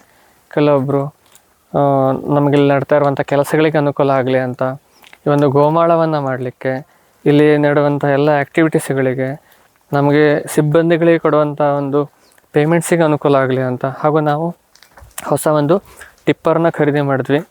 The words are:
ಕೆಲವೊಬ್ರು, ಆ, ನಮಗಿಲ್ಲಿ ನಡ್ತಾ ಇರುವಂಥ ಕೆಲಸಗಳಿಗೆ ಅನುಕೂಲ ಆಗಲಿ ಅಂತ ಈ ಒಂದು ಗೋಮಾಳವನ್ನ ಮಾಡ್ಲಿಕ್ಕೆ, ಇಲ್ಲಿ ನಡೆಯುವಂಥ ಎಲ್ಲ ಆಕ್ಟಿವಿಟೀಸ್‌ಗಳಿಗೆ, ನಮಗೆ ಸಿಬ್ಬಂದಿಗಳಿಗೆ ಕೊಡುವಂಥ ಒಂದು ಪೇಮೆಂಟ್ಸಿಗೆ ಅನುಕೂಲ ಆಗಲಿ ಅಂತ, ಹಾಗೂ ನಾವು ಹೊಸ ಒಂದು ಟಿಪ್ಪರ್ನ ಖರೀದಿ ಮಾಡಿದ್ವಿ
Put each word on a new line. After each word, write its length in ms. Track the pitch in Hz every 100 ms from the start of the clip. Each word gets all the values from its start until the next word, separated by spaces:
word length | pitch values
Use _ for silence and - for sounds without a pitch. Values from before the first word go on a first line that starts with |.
| _ _ _ _ -
ಕೆಲವೊಬ್ರು, 520 | 156 147 143 135 139 143 - _ _ _ _ _
ಆ, 380 | 143 143 135 135 135 -
ನಮಗಿಲ್ಲಿ 400 | 143 143 143 143
ನಡ್ತಾ 220 | 139 - 147
ಇರುವಂಥ 240 | 143 139
ಕೆಲಸಗಳಿಗೆ 580 | - 143 139 156 160 156
ಅನುಕೂಲ 320 | 143 135 139
ಆಗಲಿ 280 | 135 127 131
ಅಂತ 240 | 127 120 131 135 _ _ - - 151
ಈ 40 |
ಒಂದು 200 | 143 147
ಗೋಮಾಳವನ್ನ 680 | 139 147 165 170 165 160 151
ಮಾಡ್ಲಿಕ್ಕೆ, 680 | 135 127 123 - 131 131 - _ _ _
ಇಲ್ಲಿ 340 | 151 147 151 147
ನಡೆಯುವಂಥ 460 | 147 147 147 143
ಎಲ್ಲ 240 | 143 139 151
ಆಕ್ಟಿವಿಟೀಸ್‌ಗಳಿಗೆ, 1120 | 143 139 - 160 156 - 135 131 127 131 147 _ _ _ _ -
ನಮಗೆ 560 | 143 143 147 151 147 -
ಸಿಬ್ಬಂದಿಗಳಿಗೆ 680 | - 151 165 165 165 170 165
ಕೊಡುವಂಥ 420 | 160 151 147 143
ಒಂದು 500 | 147 143 139 143 139 _ _ _ _
ಪೇಮೆಂಟ್ಸಿಗೆ 500 | 151 151 170 - 170
ಅನುಕೂಲ 340 | 160 147 147 139
ಆಗಲಿ 240 | 131 131
ಅಂತ, 240 | 127 123
ಹಾಗೂ 360 | 135 131 151 156
ನಾವು 360 | 151 147 170 - _ _ _ - - - -
ಹೊಸ 200 | 143 160
ಒಂದು 360 | 151 147 196 - - - _ -
ಟಿಪ್ಪರ್ನ 420 | - 165 160 165
ಖರೀದಿ 320 | - 147 147
ಮಾಡಿದ್ವಿ 380 | 139 131 127 143 -